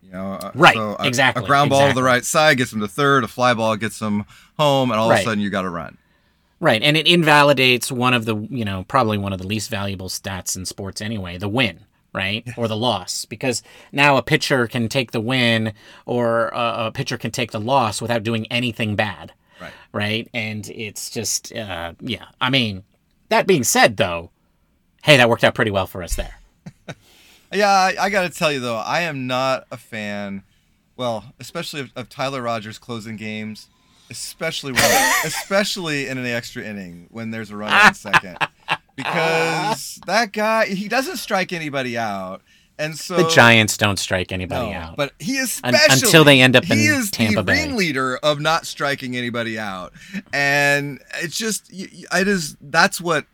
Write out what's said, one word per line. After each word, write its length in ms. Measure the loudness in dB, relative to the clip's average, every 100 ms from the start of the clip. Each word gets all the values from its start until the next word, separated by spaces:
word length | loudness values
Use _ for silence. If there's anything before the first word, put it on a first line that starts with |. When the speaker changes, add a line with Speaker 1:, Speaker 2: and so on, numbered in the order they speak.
Speaker 1:
You 100 | _
know, 200 | -10 -8
uh, 160 | -8 -8
Speaker 2:
Right, 200 | 6 6
Speaker 1:
so 220 | 6 0 -2
a, 80 | -2
Speaker 2:
exactly, 380 | 2 2 2
Speaker 1:
a 20 | 2
ground 240 | 2 4
ball 100 | 6
to 40 |
the 60 | 4
Speaker 2:
exactly. 120 | 4
Speaker 1:
right 220 | 2 2 2
side 300 | 2 4 4
gets 140 | 0
him 60 | -2
to 80 | -6
third, 360 | 0 2 2
a 40 | 0
fly 260 | 0 2
ball 220 | 2 0 0
gets 220 | -4 -6
him 240 | -4 -4 -4 -14 _ -2
home, 320 | 2 2 2
and 100 | 2
all 60 | 2
of 60 |
Speaker 2:
Right. 80 | 2
Speaker 1:
a 20 |
sudden 160 | 2 -2
you 80 | -2
got 160 | -2
a 60 | -4
run. 260 | -6 -10 -16 _ _ _ _ _ _
Speaker 2:
Right, 240 | 0 2
and 120 | 4 2
it 100 | 4
invalidates 840 | 4 6 6 6 6 4 2 0
one 220 | 0 2
of 140 | 2 0
the, 100 | -4 -4
you 160 | -6 -4
know, 180 | -6 -2
probably 280 | 0 2 0
one 160 | -2
of 60 | -6
the 60 | -4
least 240 | -6 -4
valuable 380 | -6 -6 -6 -8
stats 460 | -10 -8 -10 -8 -8
in 100 | -10
sports 340 | -10 -10 -10
anyway, 380 | -8 -8 -8 -6
the 100 | -4
win, 320 | 0 -2 -2 _ _ _
right, 300 | -6 -4 -4
Speaker 1:
Yes. 140 | -8 -6
Speaker 2:
or 80 | -4
the 80 | 0
loss, 480 | 0 -2 -4 -10
because 380 | -10 -6 -4 -4 -8 -20 -12
now 240 | 2 4 4
a 40 |
pitcher 440 | 2 -2 0 0 0
can 220 | -2 -2
take 240 | -2 -2
the 80 | -4
win, 500 | -2 0 2 2 0 -6 -20 -20 -6
or 420 | -2 0 0 -2
a, 380 | -2 -4 -2 -6
a 40 |
pitcher 240 | -6 -6 -6
can 140 | -6
take 200 | -6 -6
the 80 | -6
loss 420 | 0 2 2 -2
without 200 | -2 -2
doing 220 | 0 -4 -2
anything 440 | -4 -4 -4 -4 0
bad, 360 | -2 -4 -16 -20 _ _
Speaker 1:
Right. 120 | -18 -18 -12
Speaker 2:
right, 360 | -6 -4 -4 -6
and 340 | -8 -6 -8 -10
it's 380 | -12 -12 -12 -10
just, 420 | -8 -6 -6 -8
uh, 400 | -12 -10 -8 -10 -10
yeah. 260 | -10 -10 -10 _
I 80 | 0
mean, 320 | 2 2 -4 -14 _ _ _ _
that 160 | 0 4
being 180 | 2
said, 320 | 2 4 4 4
though, 340 | -2 -2 -10 _ _ _ _ _ _ _
hey, 140 | 4 6
that 140 | 6
worked 140 | 4
out 100 | 2
pretty 160 | 2 0
well 160 | 0 -4
for 160 | -8
us 140 | -8 -6
there. 180 | -8 -10 _ _ -20 _ -20
<laughs> 100 | -20 _ _ _ _ _
Speaker 1:
Yeah, 160 | 0 4
I, 260 | 6 4 2
I 80 | 0
gotta 200 | 0 -2
tell 220 | 0 0
you 80 | 0
though, 160 | -2 -4
I 240 | -2 -2
am 260 | -2 -4 -4
not 400 | -2 0 -2 -4
a 40 | -16
fan, 680 | -12 -10 -8 -8 -8 -10 -14 _ _ _ _ -8
well, 360 | -6 -6 -8 _
especially 400 | -14 -10 -10 -10
of, 100 | -10 -12
of 120 | -14
Tyler 340 | -8 -6 -4
Rogers 360 | -6 -6 -8 -16
closing 380 | -12 -12 -10 -10
games. 500 | -10 -8 -10 -12 -18 _ _ _ _
Especially 600 | -14 -14 -8 -8 -6 -6
when, 120 | 0
<laughs> 400 | 2 4 2 0
especially 840 | -2 -6 -2 -2 -2 -4 -6 -4 -4
in 100 | -6
an 80 | -4
extra 360 | -6 -6 -12
inning 420 | -12 -10 -12 -16 -18
when 200 | -12 -10
there's 200 | -10 -10
a 60 | -10
runner 200 | -2 4
on 180 | 4
second. 420 | 2 0 -2 -2 -8
Speaker 2:
<laughs> 60 | -8 _ -8 -8 _ -12
Speaker 1:
Because 1000 | -6 -2 0 0 0 -2 -2 -4 -6 -14 -2
that 260 | -2 0
guy, 340 | -2 0 0 0
he 200 | -2 -2
doesn't 300 | -2 -2 -6
strike 380 | -4 -4 -2
anybody 420 | -6 -6 -4 -4 -4
out. 460 | -4 -6 -8 -12 _ _ _ _
And 200 | -8 -8
so 180 | -4 0
Speaker 2:
The 120 | 4
Giants 480 | 6 8 8 6 2
don't 200 | 0 0
strike 320 | -2 -2 -2
anybody 420 | -6 -6 -6 -6
Speaker 1:
No, 40 | -8
Speaker 2:
out. 200 | -10 -8
Speaker 1:
but 140 | -8 _
he 180 | -6 -4
is 200 | -4 -6
Speaker 2:
Un-, 80 | 0
Speaker 1:
special. 320 | 4 6 6 8
Speaker 2:
until 160 | 8
they 180 | 10 10
end 120 | 8
up 100 | 6
Speaker 1:
He 220 | 4 2 4
Speaker 2:
in 80 |
Speaker 1:
is 160 | 2 0
Speaker 2:
Tampa 260 | 0 0 2
Speaker 1:
the 60 |
Speaker 2:
Bay. 180 | 2 0
Speaker 1:
ringleader 540 | 0 -2 -2 0 -2 -2
of 220 | 0 0
not 260 | 2 0 -2
striking 500 | -6 -4 -4 -4 -4
anybody 420 | -4 -4 -4 -6
out. 360 | -6 -8 -12 -18 -12 -12 -6
And 680 | -2 0 2 2 2 -2 -10 -14 -10
it's 160 | -8 -6
just, 320 | -6 -6 _
y-, 140 | -16 -16 -16 -4
y-, 80 | -2
it 80 | 0
is, 300 | 0 -2 -12
that's 400 | -6 2 2 0
what 240 | -2 -2 -2